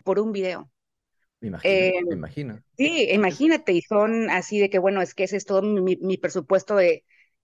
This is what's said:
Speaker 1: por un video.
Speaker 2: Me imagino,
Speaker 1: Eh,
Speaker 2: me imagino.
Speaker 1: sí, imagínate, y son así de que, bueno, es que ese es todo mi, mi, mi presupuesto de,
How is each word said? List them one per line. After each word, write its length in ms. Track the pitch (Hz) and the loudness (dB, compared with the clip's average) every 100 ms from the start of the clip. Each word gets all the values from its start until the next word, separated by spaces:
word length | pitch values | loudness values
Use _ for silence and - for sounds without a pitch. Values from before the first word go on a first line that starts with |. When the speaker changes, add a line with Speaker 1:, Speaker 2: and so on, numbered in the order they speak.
Speaker 1:
por 160 | - 196 | -2 -2
un 100 | 220 | -2
video. 400 | 202 185 175 147 _ _ _ _ _ _ _ | -4 -6 -8 -14 _ _ _ _ _ _ _
Speaker 2:
Me 80 | 110 | -12
imagino, 260 | 87 180 | -4 0
Speaker 1:
Eh, 200 | 190 185 180 175 | 2 2 0 -2
Speaker 2:
me 80 | |
imagino. 480 | 160 76 - 139 107 _ - | -6 -8 -10 -10 -12 _ -4
Speaker 1:
sí, 320 | 285 330 214 | -2 0 2
imagínate, 640 | 196 190 147 302 311 302 | 2 2 2 2 2 2
y 100 | 175 | 0
son 480 | - 208 220 226 220 | 2 2 2 0 0
así 300 | 180 - 208 | -2 -2 0
de 100 | 196 | 2
que, 80 | 196 | 2
bueno, 240 | 190 196 | 2 0
es 100 | 175 | -2
que 120 | - | -4
ese 120 | 185 202 | -4 -4
es 80 | |
todo 160 | - 196 | -2 0
mi, 200 | 208 208 | 0 0
mi, 160 | 185 185 | 0 0
mi 220 | 190 185 | -2 -4
presupuesto 580 | 175 185 143 190 - 208 | -4 -6 0 0 2 2
de, 280 | 175 156 _ _ _ _ | 2 2 _ _ _ _